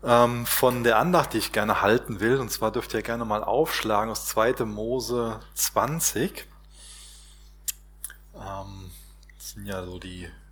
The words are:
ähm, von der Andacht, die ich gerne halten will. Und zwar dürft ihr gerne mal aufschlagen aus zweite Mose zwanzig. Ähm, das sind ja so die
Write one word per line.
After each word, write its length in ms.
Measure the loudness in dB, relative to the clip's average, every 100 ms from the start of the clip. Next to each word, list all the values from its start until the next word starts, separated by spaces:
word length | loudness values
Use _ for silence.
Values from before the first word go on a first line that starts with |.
ähm, 420 | 6 6 6 4 -2
von 380 | 2 4 4
der 140 | 4 4
Andacht, 340 | 6 4 4
die 60 | -2
ich 120 | -2
gerne 300 | 0 2 2
halten 380 | 4 4 2 -2
will. 180 | 2 2
Und 140 | 0
zwar 200 | -2 -2
dürft 220 | -2 -4
ihr 80 | -6
gerne 240 | -4 -6 -2
mal 180 | -2
aufschlagen 680 | 0 0 2 0 0 0 0
aus 160 | -4 -4
zweite 380 | 2 2 2 -2
Mose 760 | -2 -2 -2 -2 -2 -2 -6 -12 -4
zwanzig. 920 | 0 2 0 0 -2 0 -4 -6 -16 -20 -20 -20 -20 -20 -20 -20 -20 -20 -20 -12 -12 -12 -18 -16 -16 -16 -20 -14
Ähm, 560 | -12 -10 -12 -14 -16 -18 -20 -20 -20 -18
das 140 | -16
sind 140 | -12 -8
ja 180 | -8
so 140 | -8 -12
die 300 | -14 -14 -14 -18 -20